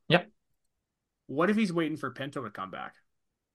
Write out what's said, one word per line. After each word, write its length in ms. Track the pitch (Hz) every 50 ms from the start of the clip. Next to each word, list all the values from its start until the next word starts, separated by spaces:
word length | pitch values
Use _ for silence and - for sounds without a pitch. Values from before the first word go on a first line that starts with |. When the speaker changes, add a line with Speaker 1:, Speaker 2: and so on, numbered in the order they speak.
| _ -
Speaker 1:
Yep. 200 | 160 175 - - _ _ _ _ _ _ _ _ _ _ _ _ _ _ _ _ _ _ _
Speaker 2:
What 240 | - 135 143 170 196
if 80 | 214
he's 160 | 220 226 180 165
waiting 240 | 170 165 151 156
for 140 | 139 - 131
Pinto 320 | 123 - 135 143 - 147 123
to 80 | 107
come 180 | - - 95 95
back? 240 | - 65 62 - - _ _ _ _ _ _ _ _ _ _ _